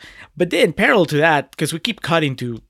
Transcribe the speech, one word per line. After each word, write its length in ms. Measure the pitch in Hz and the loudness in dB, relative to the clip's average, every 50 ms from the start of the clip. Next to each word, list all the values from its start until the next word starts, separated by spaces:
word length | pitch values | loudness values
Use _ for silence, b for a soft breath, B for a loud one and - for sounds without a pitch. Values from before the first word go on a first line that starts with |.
| B B B B B B B | B B B B B B B
But 140 | 151 180 175 | -4 -2 -2
then 220 | - 175 160 170 | 2 2 2 2
parallel 340 | 151 - 220 294 262 196 165 | 2 0 2 2 4 4 2
to 100 | - 151 143 | 2 2 2
that, 360 | 156 170 151 139 139 - - | 4 4 4 2 0 -4 -6
'cause 160 | - 156 - | -4 -4 -4
we 60 | 165 160 | -4 -6
keep 220 | - 233 - - | -6 -8 -8 -8
cutting 360 | - - 170 165 156 139 127 | -4 -2 0 0 0 -2 -4
to 260 | - 123 120 113 107 - | -6 -8 -10 -10 -12 -16